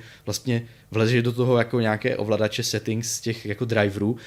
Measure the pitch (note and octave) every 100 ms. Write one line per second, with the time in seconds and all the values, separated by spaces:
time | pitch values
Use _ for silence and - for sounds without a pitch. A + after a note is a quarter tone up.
0 | - - - G#2+ B2+ A#2 A#2 - - A2
1 | A2 B2 A#2+ A#2 B2 A#2+ A2+ B2 A2 G#2+
2 | B2+ - G#2+ G#2 G#2+ - A2+ G#2+ - A2+
3 | A#2 - A#2 A2+ G#2 G2+ A#2 A2 G#2 F#2+
4 | G2+ A2+